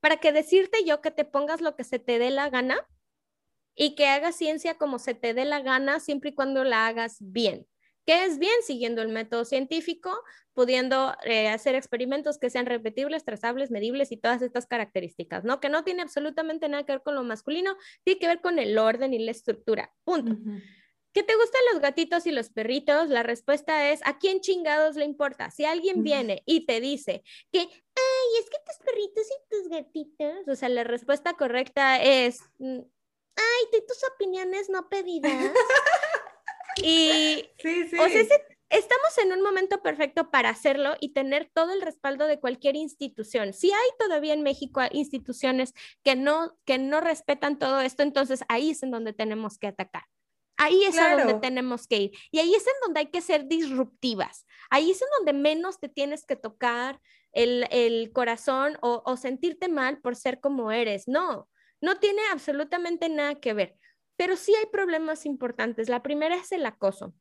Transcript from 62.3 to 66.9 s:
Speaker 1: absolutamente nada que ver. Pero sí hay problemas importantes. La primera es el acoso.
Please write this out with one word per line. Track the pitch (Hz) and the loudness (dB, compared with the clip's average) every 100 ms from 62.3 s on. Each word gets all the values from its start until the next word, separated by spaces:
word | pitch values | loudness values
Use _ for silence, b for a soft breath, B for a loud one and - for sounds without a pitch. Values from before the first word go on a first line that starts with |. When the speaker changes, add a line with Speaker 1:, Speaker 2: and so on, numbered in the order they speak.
Speaker 1:
absolutamente | 349 - 285 294 349 349 339 330 | -2 -2 -4 -2 -2 -4 -2 -2
nada | 311 285 294 | 0 -2 -2
que | 254 | -4
ver. | 214 180 _ b b _ _ | -2 -4 _ b b _ _
Pero | 359 370 | -2 -2
sí | - | 2
hay | 427 427 | 2 2
problemas | 415 381 320 320 311 | -2 0 -2 -2 -6
importantes. | 294 277 247 - 220 226 226 | -6 -6 -8 -4 -4 -4 -4
La | 247 | -4
primera | 254 294 311 349 | -2 -2 0 -2
es | 349 | -4
el | 370 269 | -4 -4
acoso. | 214 196 | -2 -4